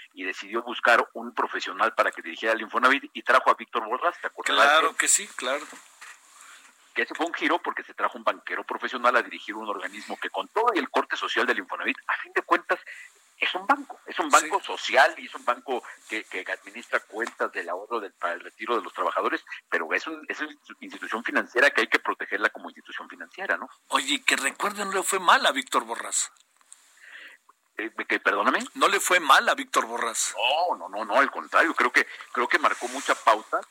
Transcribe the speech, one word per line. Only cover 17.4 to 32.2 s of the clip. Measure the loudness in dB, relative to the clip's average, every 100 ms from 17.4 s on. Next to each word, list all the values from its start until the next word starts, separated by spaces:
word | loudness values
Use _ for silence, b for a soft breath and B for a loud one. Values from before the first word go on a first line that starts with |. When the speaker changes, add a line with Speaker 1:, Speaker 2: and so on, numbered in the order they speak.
| -4
Speaker 1:
del | -4 -6
ahorro | -6 -4 -6
del, | -6
para | -6 -4
el | -4
retiro | -10 -10 -2 -2
de |
los | -2
trabajadores, | -4 -2 0 0 -2 -6 B -6
pero | -4 -2
es | -2 -2
un, | -8 -10
es | -8
una | -8 -12 -20 -18
institución | -16 -12 -6 -6
financiera | -2 -2 0 2 4
que | 4
hay | 2
que | 0
protegerla | 0 -4 -4 -2 -2
como | -2 -10
institución | -18 -16 -14 -14
financiera, | -16 -18 -10 -4 -4
¿no? | -6 -16 _
Speaker 2:
Oye, | -4 -2 -2
que | 0
recuerden, | 0 0 -2 -4 -4 -4
le | -2
fue | 0 2
mal | 4 6 4
a |
Víctor | 0 0 -2
Borrás. | 0 -4 -4 -2 -4 -8 _ _ _ B B B B B B B _ _ _ -10
Speaker 1:
Eh, | -8 -8 -4
que, | 0
perdóname. | 2 2 2 2 -2
Speaker 2:
¿No | 0 2
le | 2
fue | 4 4
mal | 8 6 6
a |
Víctor | 0 0 -2 -2
Borrás? | -2 -4 -2 -4 -2
Speaker 1:
No, | 0 2 0 -2
no, | -6
no, | -8
no, | 0 2
al | 2
contrario, | 0 0 2 4
creo | 2 2
que, | 2 0 B